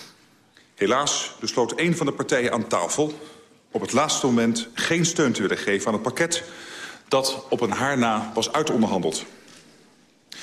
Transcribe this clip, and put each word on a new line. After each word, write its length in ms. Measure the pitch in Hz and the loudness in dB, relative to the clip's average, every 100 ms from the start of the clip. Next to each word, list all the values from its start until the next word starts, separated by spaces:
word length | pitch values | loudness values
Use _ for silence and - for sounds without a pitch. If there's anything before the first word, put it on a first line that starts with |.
| - - _ _ _ - _ | -18 -20 _ _ _ -20 _
Helaas 600 | - 101 127 143 - - - | -2 2 2 2 -2 -6 -8
besloot 320 | 110 - 113 - | -4 0 0 2
een 200 | 170 165 | 0 2
van 100 | 147 | 0
de 60 | |
partijen 400 | 131 127 139 123 | -2 0 0 2
aan 140 | 117 107 | 0 0
tafel... 520 | 98 85 - 151 156 - - - _ _ | 0 0 0 -2 -4 -16 -20 -20 _ _
op 100 | 113 | -6
het 120 | 98 | 0
laatste 340 | 120 151 - 135 | 2 2 2 2
moment 420 | 120 113 113 - | 4 4 0 -4
geen 300 | - - 170 | -6 -2 2
steun 280 | 165 - 143 | 2 2 2
te 100 | 110 | 2
willen 160 | 95 92 | 0 0
geven 280 | - 98 117 | 0 0 0
aan 60 | |
het 100 | 104 | -2
pakket... 400 | 117 - 165 - - - - - - - - | -2 0 0 -2 -6 -14 -16 -14 -16 -16 0
dat 380 | 135 135 - - | 0 2 -4 -4
op 100 | 120 | -2
een 100 | 117 | 0
haar 280 | 95 131 139 | 0 0 2
na 320 | 117 107 110 | 2 2 -2
was 180 | 117 107 | -2 0
uitonderhandeld. 720 | 151 156 117 107 95 82 78 - - - - - - - _ _ _ _ - | 0 0 2 2 2 0 -2 -8 -16 -20 -20 -20 -20 -20 _ _ _ _ -12